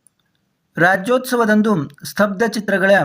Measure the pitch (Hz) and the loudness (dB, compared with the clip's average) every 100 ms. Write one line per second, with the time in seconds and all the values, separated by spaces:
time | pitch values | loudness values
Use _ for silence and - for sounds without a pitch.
0 | _ _ _ _ _ _ _ - 170 190 | _ _ _ _ _ _ _ -2 0 0
1 | 185 254 254 240 226 214 214 190 139 - | 0 -2 0 -2 2 2 2 0 -4 -10
2 | - - 202 190 226 226 202 196 226 190 | -12 -2 -2 0 -4 -4 -4 -2 2 2